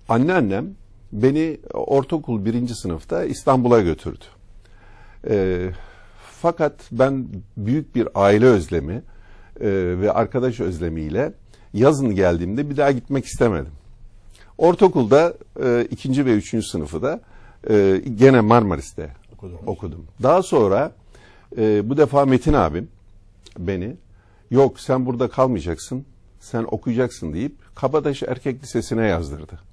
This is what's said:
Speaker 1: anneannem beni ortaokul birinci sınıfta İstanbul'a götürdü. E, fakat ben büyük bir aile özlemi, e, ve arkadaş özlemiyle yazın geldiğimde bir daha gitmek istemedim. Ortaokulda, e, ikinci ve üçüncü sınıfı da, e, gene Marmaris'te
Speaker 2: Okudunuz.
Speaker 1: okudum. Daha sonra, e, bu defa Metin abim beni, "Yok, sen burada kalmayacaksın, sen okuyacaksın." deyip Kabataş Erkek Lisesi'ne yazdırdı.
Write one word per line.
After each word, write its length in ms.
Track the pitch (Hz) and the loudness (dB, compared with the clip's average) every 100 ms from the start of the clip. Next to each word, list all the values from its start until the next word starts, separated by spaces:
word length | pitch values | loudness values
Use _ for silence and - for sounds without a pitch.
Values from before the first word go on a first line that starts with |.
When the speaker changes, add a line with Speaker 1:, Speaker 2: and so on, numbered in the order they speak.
| - | -2
Speaker 1:
anneannem 560 | 113 151 185 107 95 190 - - - - | 0 2 0 0 -2 -6 -14 -20 -20 -16
beni 480 | 104 131 147 160 - - | 0 0 2 -2 -6 -10
ortaokul 720 | - - 139 131 160 143 110 101 | -8 0 0 0 -4 -4 -4 -2
birinci 300 | 120 120 113 | -2 -4 -6
sınıfta 480 | 92 80 - 170 | -8 -8 -6 -6
İstanbul'a 580 | 160 - - 131 120 117 | -6 -2 2 2 4 4
götürdü. 440 | 87 76 80 - - _ - - - - - - - - - | 4 -2 -8 -14 -18 _ -20 -20 -20 -20 -20 -20 -20 -12 -4
E, 380 | 104 95 90 92 90 - - - - - - | 0 0 -2 -6 -10 -16 -20 -20 -20 -20 -4
fakat 320 | 170 165 147 - - | -4 0 -2 -4 -6
ben 360 | 120 135 135 110 98 - - | 0 0 0 -8 -12 -14 -8
büyük 380 | 104 147 - 123 | -2 -2 -2 -2
bir 120 | 107 98 | -2 2
aile 300 | 98 107 127 | 4 6 6
özlemi, 480 | 104 80 85 73 110 - - - - - - | 4 2 -4 -4 -8 -12 -20 -20 -20 -20 -6
e, 100 | 107 98 90 90 | -2 -2 -2 -2
ve 100 | 101 | 0
arkadaş 480 | 110 107 127 127 117 | 0 -2 -2 -2 -2
özlemiyle 720 | 92 82 85 80 78 92 151 - - - - | -6 -4 -6 -6 -4 -4 -4 -8 -20 -20 -8
yazın 420 | 104 135 143 123 95 | 2 2 2 0 2
geldiğimde 540 | 92 85 87 113 147 | 2 0 -2 -4 -4
bir 80 | 139 | 0
daha 140 | 143 | 0
gitmek 340 | 131 - 135 - | 0 -4 -6 -6
istemedim. 460 | - 120 82 69 - - - - - - - - - | 0 0 0 -6 -14 -20 -20 -20 -20 -20 -20 -20 2
Ortaokulda, 760 | 165 175 185 151 107 143 170 - - - | 2 6 4 4 4 4 4 -2 -14 -4
e, 240 | 135 120 - | 0 0 -2
ikinci 340 | - 135 131 131 | -6 -4 0 2
ve 80 | |
üçüncü 340 | 107 - 113 - | 0 0 -6 -4
sınıfı 340 | 85 76 80 | -8 -8 -6
da, 200 | 127 233 - - - - - | -6 -6 -12 -20 -20 -10 0
e, 320 | 104 98 95 135 107 | 4 4 2 -2 6
gene 260 | 135 127 | 8 8
Marmaris'te 680 | 107 120 104 73 - - 76 - _ | 6 4 4 -2 -8 -14 -14 -16 _
Speaker 2:
Okudunuz. 280 | - 95 87 - | -20 -20 -12 -10
Speaker 1:
okudum. 400 | 95 90 85 80 - | -10 -10 -14 -18 -2
Daha 200 | 131 180 | 2 2
sonra, 480 | 185 151 101 101 151 - _ - - _ _ - | 2 2 2 2 -2 -8 _ -20 -20 _ _ -2
e, 320 | 107 104 107 | 0 2 0
bu 80 | 143 | 0
defa 280 | 135 139 139 | 2 4 4
Metin 280 | 127 156 | 2 2
abim 340 | 143 80 82 - - - - _ _ - - | 2 2 -2 -8 -16 -20 -20 _ _ -20 -10
beni, 360 | 87 92 101 175 _ - _ _ _ | -6 -6 -8 -12 _ -20 _ _ _
"Yok, 280 | 123 135 - | 2 2 0
sen 260 | - 131 127 | -4 -2 -2
burada 240 | 120 123 | -4 -4
kalmayacaksın, 760 | - 131 104 80 80 - 127 - _ _ _ | 0 0 -2 -6 -8 -10 -12 -14 _ _ _
sen 260 | - 117 113 | -10 -8 -6
okuyacaksın." 600 | - - 117 127 - 82 | -6 -4 -2 -2 -6 -10
deyip 220 | 78 147 - - - | -8 -8 -10 -20 -6
Kabataş 480 | 131 151 147 139 | -2 -2 -2 -4
Erkek 400 | - 127 143 123 | -6 -6 -6 -8
Lisesi'ne 420 | 135 127 - 113 110 | -6 -6 -4 -2 0
yazdırdı. 520 | 82 78 73 76 - - | -2 -4 -12 -14 -20 -20